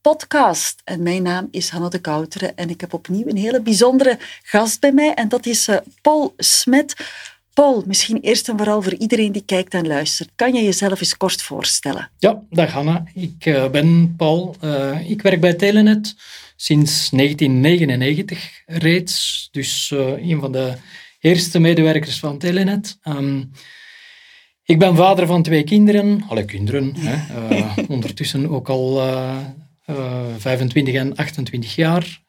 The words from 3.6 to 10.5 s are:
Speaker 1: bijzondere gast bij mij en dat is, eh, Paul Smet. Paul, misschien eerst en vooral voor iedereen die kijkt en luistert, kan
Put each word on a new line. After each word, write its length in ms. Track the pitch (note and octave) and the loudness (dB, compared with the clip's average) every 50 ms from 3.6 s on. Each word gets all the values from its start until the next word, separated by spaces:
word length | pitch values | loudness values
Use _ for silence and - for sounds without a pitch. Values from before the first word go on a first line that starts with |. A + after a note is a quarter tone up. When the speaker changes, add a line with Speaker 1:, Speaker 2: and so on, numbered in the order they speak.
Speaker 1:
bijzondere 580 | A3 A3+ G#3+ F3+ A#3+ B3 C4+ C4 C4+ B3+ A#3 - - - - - | 0 0 2 4 4 4 6 4 4 4 2 0 -4 -14 -20 -20
gast 380 | _ - - G#3 A3+ A3 - - | _ -2 0 0 2 0 0 2
bij 120 | - C#4 | 2 4
mij 220 | C#4 C#4 D4 D4+ - | 4 4 4 2 2
en 140 | - A#3 G#3+ | 0 -2 -2
dat 180 | - A#3+ - | -2 -2 -2
is, 220 | A#3+ A#3 G#3+ - - | -2 -2 -2 0 0
eh, 80 | G#3 - - - - _ | 0 0 -2 -6 -14 _
Paul 320 | - D4+ D4+ D4+ C#4+ - - | 2 2 2 2 0 -2 -4
Smet. 580 | - - G3+ - - - B3 B3 C#4 D4 D4 - - - - - - - - - _ _ _ _ | -2 0 0 2 2 2 4 4 4 2 0 -6 -12 -14 -14 -16 -18 -20 -20 -20 _ _ _ _
Paul, 280 | - C#4+ C#4+ B3+ G#3+ - | 4 4 4 4 2 -2
misschien 340 | F#3 G3 - - - A3 - | -2 -2 -2 0 0 -2 -2
eerst 280 | - - A#3+ - - - | 0 0 0 0 -2 -4
en 80 | A3+ | -4
vooral 260 | G3+ G#3 G#3 G#3 G#3+ | -2 0 0 0 0
voor 120 | F#3+ F#3+ - | 0 -2 -4
iedereen 380 | - A3 A3 A#3+ A3+ G#3+ G#3 | -4 0 0 2 2 2 0
die 100 | G3 G#3 - | -2 -4 -4
kijkt 300 | - G3 F#3 F#3 - - | -2 -2 -2 -2 -2 -4
en 120 | F3+ E3 | -2 -2
luistert, 440 | D#3+ D3+ C#3+ D#3 D3+ - - E3 - _ | -2 -2 -2 -2 -4 -4 -6 -8 -10 _
kan 180 | - A#3 B3 | -2 0 0